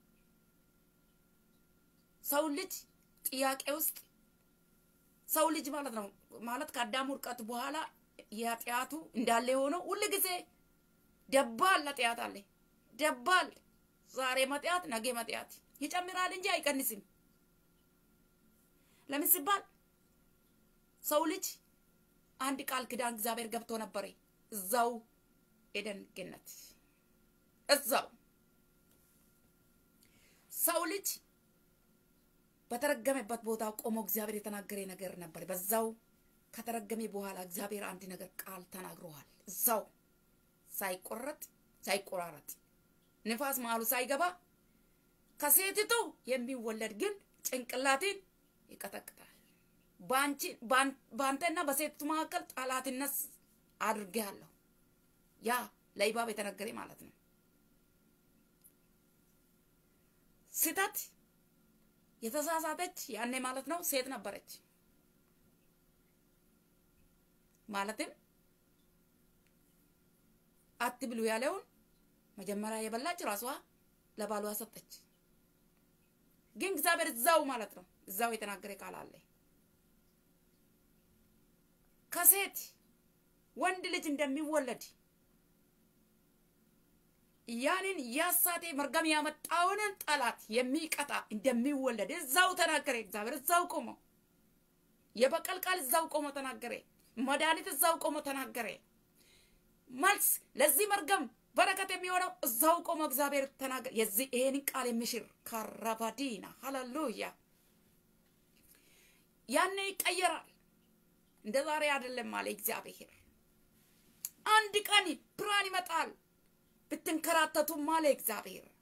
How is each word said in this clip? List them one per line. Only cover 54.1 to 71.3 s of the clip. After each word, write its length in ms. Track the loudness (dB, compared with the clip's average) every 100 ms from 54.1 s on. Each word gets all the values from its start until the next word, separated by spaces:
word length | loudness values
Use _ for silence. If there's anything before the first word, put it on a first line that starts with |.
| -4 -4 -8 -18 _ _ _ _ _ _ _ _ _
ያ 100 | -2 -2 -2 _ _ 0
ለእባብ 320 | 2 2 -2
የተነገረ 400 | -2 -6 -4 -8
ማለት 260 | -8 -12 -16
ነው። 120 | -20 -20 _ _ _ _ _ _ _ _ _ _ _ _ _ _ -20 _ _ _ _ _ _ _ _ _ _ _ _ _ _ _ _ _ _
ስህተት 440 | 0 0 2 0 0 -10 _ _ _ _ _ _ _ _ _ _ -10
የተሳሳተች 760 | -6 -4 -2 -2 -2 -4 -4 -6 -10
ያኔ 240 | -6 -4 -4
ማለት 260 | -4 -6 -4
ነው 120 | -4
ሴት 240 | 0 0 -2
ነበረች። 420 | -6 -8 -10 -14 -20 _ _ _ _ _ _ _ _ _ _ _ _ _ _ _ _ _ _ _ _ _ _ _ _ -20 _ _ _ _ _ -6
ማለትም 400 | -4 -2 -2 -4 -6 _ _ _ _ _ _ _ _ _ _ _ _ _ _ _ _ _ _ _ _ _ _ _ _ _ -2
አትብሉ 400 | -2 -2 -6 0
ያለውን 400 | 0